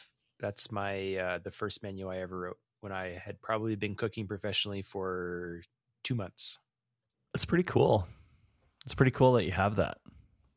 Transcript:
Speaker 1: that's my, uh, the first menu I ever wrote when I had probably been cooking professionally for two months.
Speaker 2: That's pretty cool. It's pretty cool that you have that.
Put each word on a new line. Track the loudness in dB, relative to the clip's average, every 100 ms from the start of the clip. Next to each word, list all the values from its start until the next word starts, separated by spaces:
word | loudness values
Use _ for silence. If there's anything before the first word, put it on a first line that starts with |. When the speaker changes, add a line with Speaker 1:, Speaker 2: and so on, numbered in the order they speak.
| -18 _ _ -8
Speaker 1:
that's | -6 -4 -4
my, | -2 -4 -2 -2 -2
uh, | -2 -4
the | -6
first | -6 -4 -4
menu | -6 -8 -6
I | -6
ever | -6 -6
wrote | -8 -10 _ _
when | -10
I | -6 -6 -8
had | -12 -10
probably | -4 -2 0 -2
been | -2
cooking | -2 -4 -4 -6
professionally | -6 -2 -2 -2 -4
for | -6 -6 -4 -4 -4 -6 -6 -10 -14 _ _ _
two | -4
months. | -4 -4 -6 -8 -8 _ _ _ _ _ _ _
Speaker 2:
That's | -4
pretty | 2 2
cool. | 4 6 6 6 2 -10 _ _ _ _ _ -18
It's | -4
pretty | 4 4
cool | 8 8
that | 8
you | 4
have | 2 2 4
that. | 0 -2 -16 -20 _ _ _